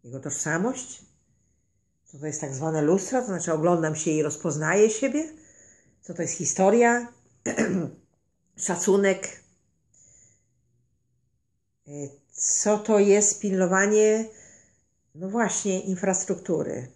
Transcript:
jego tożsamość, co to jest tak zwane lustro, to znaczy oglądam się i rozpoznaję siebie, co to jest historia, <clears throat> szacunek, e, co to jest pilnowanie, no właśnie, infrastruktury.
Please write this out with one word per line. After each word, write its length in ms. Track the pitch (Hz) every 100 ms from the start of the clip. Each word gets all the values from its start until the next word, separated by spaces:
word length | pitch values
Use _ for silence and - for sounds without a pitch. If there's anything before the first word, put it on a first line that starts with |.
jego 160 | 120 131
tożsamość, 840 | 151 - 160 160 220 262 - - - _ _ _ _ _ _ _ _ _
co 160 | _ 143
to 60 | 151
jest 160 | 147
tak 140 | 147 135
zwane 260 | 160 160
lustro, 400 | 147 190 - 262
to 60 | 247
znaczy 260 | 180 170
oglądam 420 | 160 165 170 160 156
się 160 | -
i 120 | 156
rozpoznaję 680 | 151 147 175 147 156 190 220
siebie, 440 | - 269 294 320 - - _ _ _ _ _
co 120 | -
to 80 | 165
jest 120 | 165
historia, 800 | - 151 - 190 226 233 240 240 - _ _ -
<clears throat> 1120 | - 208 185 147 - _ _ _ _ _ -
szacunek, 840 | - 175 - 196 196 190 - - _ _ _ _ _ _ _ _ _ _ _ _ _ _ _ _ _ _ _ _ _ _ _ _ -
e, 40 | 143 143 - _
co 460 | - - - 208 208
to 220 | 208 214
jest 400 | 202 202 208 -
pilnowanie, 840 | 208 185 180 190 202 214 214 220 220 - - _ _ _ _ _ _ 151
no 140 | 185
właśnie, 500 | 226 226 - 208 185
infrastruktury. 1160 | 196 180 185 185 - 180 - 160 - - 127